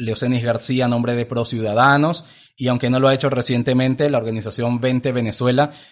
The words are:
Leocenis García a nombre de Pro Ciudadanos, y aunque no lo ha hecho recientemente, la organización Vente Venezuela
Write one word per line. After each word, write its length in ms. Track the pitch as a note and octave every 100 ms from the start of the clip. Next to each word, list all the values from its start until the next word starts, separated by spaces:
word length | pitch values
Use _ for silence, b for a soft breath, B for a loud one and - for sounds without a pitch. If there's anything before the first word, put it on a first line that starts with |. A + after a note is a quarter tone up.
Leocenis 420 | A2+ G#2+ B2 B2
García 440 | A#2+ A2+ - B2+ B2
a 20 |
nombre 260 | A#2+ A#2+
de 120 | A#2+ A#2
Pro 180 | A#2
Ciudadanos, 800 | A2+ A#2 G#2+ G#2+ C#3 C#3+ D#3 E3 B B B -
y 120 | B2+
aunque 200 | B2 B2
no 120 | B2+
lo 80 | C3+
ha 60 |
hecho 160 | C3+ C#3
recientemente, 800 | B2 A#2+ A#2+ B2 B2+ C3 C3 D3
la 80 | B2+
organización 640 | A2+ A2 G#2 - A#2+ A#2+
Vente 300 | B2+ B2+ C3
Venezuela 600 | B2 A2+ - B2 B2+ D3 B B